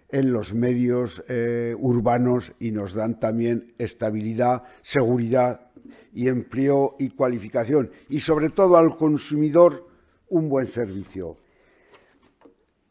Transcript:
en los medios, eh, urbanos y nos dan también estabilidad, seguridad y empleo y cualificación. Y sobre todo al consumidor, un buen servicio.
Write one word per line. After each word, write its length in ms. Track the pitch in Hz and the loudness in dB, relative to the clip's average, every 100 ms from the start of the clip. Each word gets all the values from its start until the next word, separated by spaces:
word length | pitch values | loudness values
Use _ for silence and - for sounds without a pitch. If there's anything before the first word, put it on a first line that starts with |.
| _ | _
en 220 | 139 131 | -2 0
los 220 | 117 101 | 0 -2
medios, 680 | 113 123 123 123 123 120 - - | -2 0 2 0 0 -4 -8 -8
eh, 480 | 123 117 120 117 117 | -4 -2 -2 -4 -4
urbanos 760 | 131 120 110 120 123 123 - - | 0 0 2 2 2 0 -2 -8
y 120 | 117 | -6
nos 220 | 104 98 | -6 -6
dan 260 | 101 110 113 | -4 -4 -2
también 540 | 113 113 117 117 - - | -2 0 0 -2 -6 -10
estabilidad, 880 | 113 - 110 107 107 113 123 123 - - | -10 -6 -6 -4 -4 -2 -2 -2 -6 -20
seguridad 880 | - 143 117 123 113 127 123 120 _ - - - _ | -4 0 2 0 0 2 2 -2 _ -20 -20 -20 _
y 160 | - 127 | -4 -2
empleo 640 | 123 - 117 139 139 135 - | -2 -4 -2 2 2 0 -2
y 120 | 131 | -8
cualificación. 840 | - 127 120 104 127 113 147 131 - - | -2 -2 -2 -4 -4 0 0 0 -6 -8
Y 120 | - | -6
sobre 280 | 160 151 156 | 0 0 0
todo 280 | - 190 175 | 2 6 6
al 180 | 165 - | 6 2
consumidor, 920 | 156 147 - 151 151 151 175 - - _ _ _ _ | 0 0 -2 -2 2 6 6 4 -8 _ _ _ _
un 200 | 175 156 | -2 0
buen 160 | 135 123 | -2 -2
servicio. 720 | 117 104 98 95 95 85 85 _ _ _ _ _ - _ _ _ _ - _ _ _ _ | -6 -6 -8 -12 -12 -12 -14 _ _ _ _ _ -20 _ _ _ _ -20 _ _ _ _